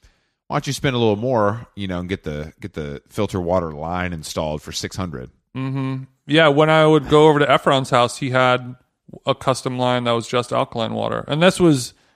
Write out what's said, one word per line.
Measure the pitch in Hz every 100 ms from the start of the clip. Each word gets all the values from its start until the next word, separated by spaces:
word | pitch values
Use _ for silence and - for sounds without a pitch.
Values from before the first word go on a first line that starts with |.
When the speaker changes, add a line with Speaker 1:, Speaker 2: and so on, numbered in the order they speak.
| _ _ _ _ _
Speaker 1:
"Why | 143
don't | 143
you |
spend | 135 147 123
a |
little | 113 104
more, | 120 123 101 113 117 -
you | 98
know, | 90
and | 90
get | 95
the, | 80 73 78 -
get | 104
the | - 73 69 -
filter | - 101 98
water | 85 92 85
line | 73 80 90 90
installed | 85 76 - 78 78
for | -
six | 78 98 -
hundred?" | 92 69 64 _ _ 127
Speaker 2:
Mm-hmm. | 131 135 131 135 131 _ -
Yeah, | 147 160
when | 143 156
I | 156 156
would | 156 127
go | 151 156
over | 147
to | 143
Efron's | 147 - 139 131
house, | 127 120 -
he | 139
had | 127 127 123 123 127 _ _ _ - -
a | 135
custom | - 127 139 127
line | 127 123 120
that |
was | 117 110
just | 123 120
alkaline | 123 135 120 113
water. | 110 110 113 -
And | 147
this | 180 -
was | 175 139 120 - _